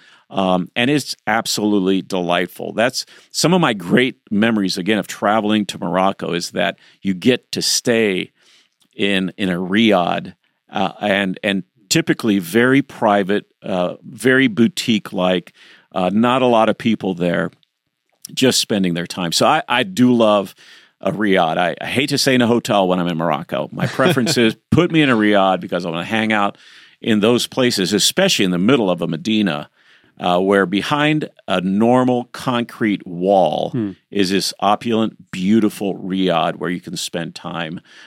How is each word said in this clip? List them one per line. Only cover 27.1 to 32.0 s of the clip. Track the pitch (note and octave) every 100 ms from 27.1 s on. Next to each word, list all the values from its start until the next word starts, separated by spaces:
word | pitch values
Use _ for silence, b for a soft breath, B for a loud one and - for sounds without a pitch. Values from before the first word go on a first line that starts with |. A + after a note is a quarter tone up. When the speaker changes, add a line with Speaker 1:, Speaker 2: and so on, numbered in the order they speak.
| G#2+
Speaker 1:
those | A#2 A#2+ -
places, | - B2 G#2+ F2
especially | G2+ - - F#3+ -
in | F#2+
the | F2+
middle | G2+ C3+ F#2+
of | F2
a | E2+
Medina, | D#2+ G#2+ A2 G2+ D2 C#2 b b b b -
uh, | F2+ F2+
where | F#2+ G2+ F#2
behind | F#2+ - D3 D3+ D#3 - _ -
a | F#2+
normal | F#2 G2+ A2+ B2+